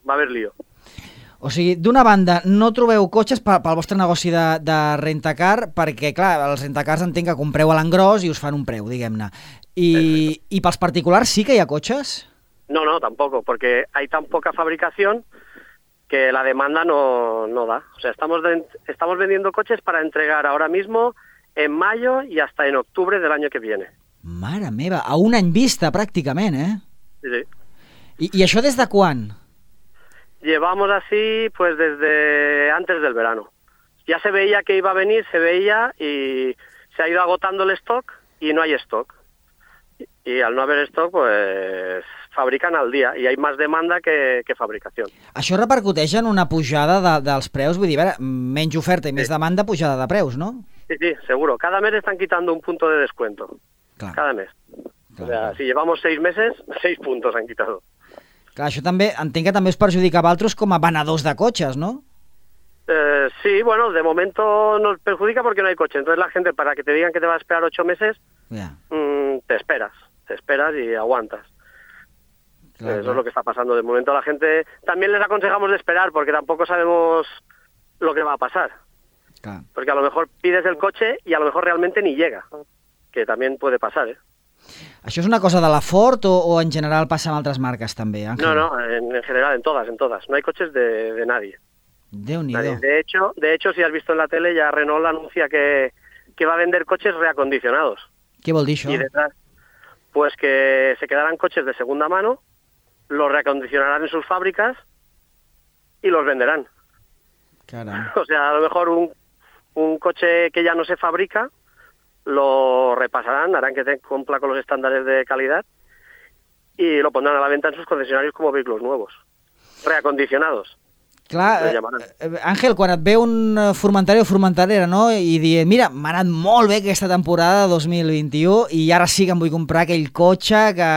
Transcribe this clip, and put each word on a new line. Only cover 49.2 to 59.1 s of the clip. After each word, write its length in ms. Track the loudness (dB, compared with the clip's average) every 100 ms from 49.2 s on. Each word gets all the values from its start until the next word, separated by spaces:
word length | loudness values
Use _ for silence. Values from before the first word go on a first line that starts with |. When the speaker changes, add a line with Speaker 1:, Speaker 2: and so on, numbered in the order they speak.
| -2
Speaker 1:
Sí. 40 |
Speaker 2:
demanda, 320 | 0 0 0
pujada 320 | 0 0 0 0
de 100 | 0
preus, 300 | 0 0 -4
no? 140 | -8 -10 -16 -14 -10
Speaker 1:
Sí, 80 | -4
sí, 140 | -2 -2
seguro. 320 | -2 0 0 0
Cada 240 | 0 0
mes 120 | 0
están 240 | 0 -2 -4
quitando 340 | -2 -2 0
un 80 | -4
punto 260 | -6 -2 0
de 80 | 0
descuento. 560 | -2 -4 -8 -8 -16 -18 _ _ _ -16
Speaker 2:
Clar. 160 | -10
Speaker 1:
Cada 200 | -4 -4
mes. 160 | -4 -8 _ _ -20 -20 _ _
Speaker 2:
Clar, 80 | -14
Speaker 1:
O 40 | -8
sea, 120 | -6
Speaker 2:
clar. 180 | -6 -4
Speaker 1:
si 60 |
llevamos 360 | -4 -2 -2 -2
seis 180 | -2 -2
meses, 320 | -2 0 -2 -4 -12
<laughs> 140 | -6
seis 160 | -4 -4
puntos 340 | -6 -4 -2
han 120 | -4 -6
quitado. 340 | -6 -6 -8 _ _ _ -20 -20 _ _
Speaker 2:
Clar, 140 | -8 -6
això 80 | -4
també, 260 | -2 0 0